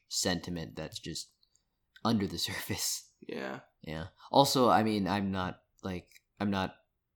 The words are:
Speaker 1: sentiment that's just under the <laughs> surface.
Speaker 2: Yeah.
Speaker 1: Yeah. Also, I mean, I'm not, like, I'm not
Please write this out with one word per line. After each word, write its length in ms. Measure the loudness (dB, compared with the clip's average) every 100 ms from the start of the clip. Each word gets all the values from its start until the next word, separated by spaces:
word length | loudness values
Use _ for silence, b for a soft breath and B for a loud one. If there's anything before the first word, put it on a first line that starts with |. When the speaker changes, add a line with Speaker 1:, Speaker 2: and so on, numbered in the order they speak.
| -10
Speaker 1:
sentiment 680 | -2 0 0 -4 -8 -8 -10
that's 240 | -10 -10
just 300 | -10 -10 -12 _ _ _ _ _ _ -6 0
under 200 | 0 0
the 100 | -4
<laughs> 100 | -6
surface. 600 | -6 -6 -4 -4 -4 -10 _ -12
Speaker 2:
Yeah. 320 | -8 -8 -10 -14 _
Speaker 1:
Yeah. 240 | -10 -8 -10 -14 B
Also, 380 | 6 6 6 6
I 140 | 6
mean, 240 | 4 2 2
I'm 240 | 0 0
not, 280 | -2 -4 -6 _ _
like, 240 | -8 -8 -10 -20 _ -4
I'm 100 | 0
not 240 | 0 -2 -6 _ _ _